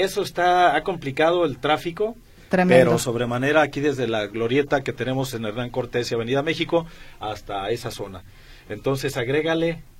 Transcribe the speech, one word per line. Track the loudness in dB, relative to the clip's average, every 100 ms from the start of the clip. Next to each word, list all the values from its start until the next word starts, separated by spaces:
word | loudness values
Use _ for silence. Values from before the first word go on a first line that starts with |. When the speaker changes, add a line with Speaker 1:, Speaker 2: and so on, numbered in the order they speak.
Speaker 1:
eso | 0 -2
está, | -4 0 4 6 6 4
ha |
complicado | 0 -4 -4 2 2 4 0
el | 0
tráfico, | 0 0 -2 -4 -4 -6 -18 -20 -2
Speaker 2:
Tremendo. | 2 6 8
Speaker 1:
pero | 6 4
sobremanera | 0 -2 0 0 2 4
aquí | 2 0
desde | -2 0 -2
la | -2 -2
glorieta | -4 0 0 2 0
que | -2
tenemos | -4 -4 -2 -4
en | -6 -6
Hernán | -6 -6
Cortés | -6 -4 -4 -2
y |
Avenida | -2 0 0
México | 0 -2 0 0 -2 -10 -20 -10
hasta | -10 -8 -8 -6 -4
esa | -4 -6
zona. | -10 -10 -12 -18 -20 -20 -20 -14
Entonces, | -4 -2 -2 -2 -4
agrégale, | 0 0 0 0 0 -4 -12